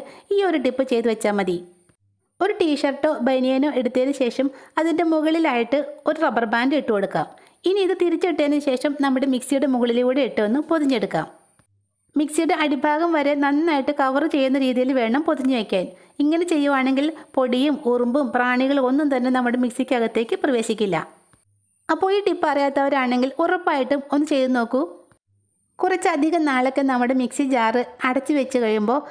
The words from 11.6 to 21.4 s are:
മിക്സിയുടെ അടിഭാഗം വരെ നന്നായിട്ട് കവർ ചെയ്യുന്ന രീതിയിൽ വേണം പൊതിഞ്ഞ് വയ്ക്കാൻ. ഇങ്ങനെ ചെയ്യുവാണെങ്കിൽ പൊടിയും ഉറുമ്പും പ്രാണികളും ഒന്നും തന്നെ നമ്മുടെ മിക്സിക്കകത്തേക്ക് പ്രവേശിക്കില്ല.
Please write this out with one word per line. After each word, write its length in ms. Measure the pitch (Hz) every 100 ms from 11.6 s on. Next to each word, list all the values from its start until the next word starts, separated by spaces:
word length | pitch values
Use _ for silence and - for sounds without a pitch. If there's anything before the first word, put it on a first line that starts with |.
| _ _ _ _ _ 285
മിക്സിയുടെ 360 | 302 - 330 320
അടിഭാഗം 460 | 302 294 302 302 339 320
വരെ 160 | 277 285
നന്നായിട്ട് 500 | 277 285 339 285 277 294
കവർ 260 | 262 269 311
ചെയ്യുന്ന 240 | 294 269 269
രീതിയിൽ 280 | 262 247 254 262
വേണം 220 | 226 269 320
പൊതിഞ്ഞ് 300 | 302 262 247
വയ്ക്കാൻ. 300 | 196 190 180 - - -
ഇങ്ങനെ 240 | 294 330 349
ചെയ്യുവാണെങ്കിൽ 560 | 311 285 269 262 269 302 311 - 269
പൊടിയും 400 | 254 254 294 269 240
ഉറുമ്പും 380 | 247 247 285 247 247
പ്രാണികളും 500 | 247 247 269 285 254
ഒന്നും 180 | 277 294
തന്നെ 160 | 262 254 254
നമ്മുടെ 220 | 240 247
മിക്സിക്കകത്തേക്ക് 720 | 247 - 254 247 226 226 233 370
പ്രവേശിക്കില്ല. 540 | 311 240 226 214 202 156 - - _ _